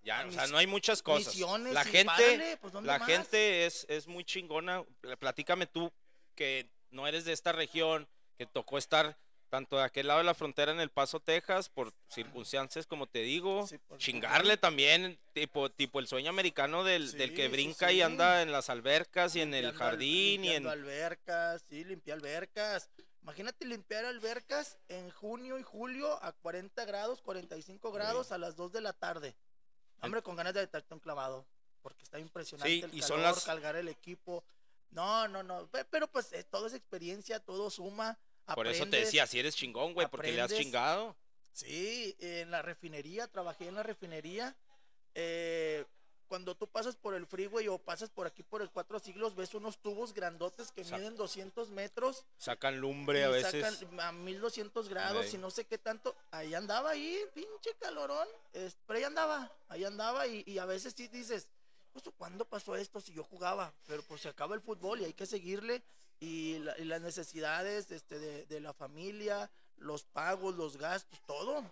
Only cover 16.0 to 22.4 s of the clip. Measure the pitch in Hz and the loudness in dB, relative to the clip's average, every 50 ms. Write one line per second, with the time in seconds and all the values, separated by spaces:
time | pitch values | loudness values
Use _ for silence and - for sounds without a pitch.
16 | 131 - 135 131 135 160 180 196 190 180 - - 139 143 156 175 190 190 185 175 | -2 0 -2 -2 0 0 0 2 2 2 4 2 2 2 4 2 4 6 4 4
17 | 151 131 131 147 135 127 156 170 139 127 127 135 139 151 160 - 180 175 185 185 | 4 0 0 0 0 0 2 2 2 2 4 2 0 0 0 2 6 6 8 8
18 | 170 160 160 160 170 180 180 175 170 160 147 139 127 - 127 120 113 131 143 160 | 8 6 6 6 8 8 8 8 6 4 2 0 2 0 -2 0 4 6 6 6
19 | 170 - - 180 175 175 160 170 160 151 143 135 123 120 117 - 123 120 113 110 | 4 4 2 2 2 4 4 0 0 2 0 0 0 0 0 2 2 2 2 2
20 | 127 139 156 185 196 202 202 196 190 180 160 151 139 151 151 147 139 143 139 147 | 2 4 4 6 6 6 4 4 2 2 2 2 2 0 -4 -4 -6 -8 -4 -4
21 | 160 170 170 - - - 175 170 170 170 170 170 - - 147 147 165 185 190 175 | -2 -4 -4 -6 -6 -2 -2 0 0 0 -2 -4 -8 -12 -12 -12 -8 -8 -10 -10
22 | - - 147 156 147 143 147 165 | -8 -8 -8 -6 -6 -4 -4 -4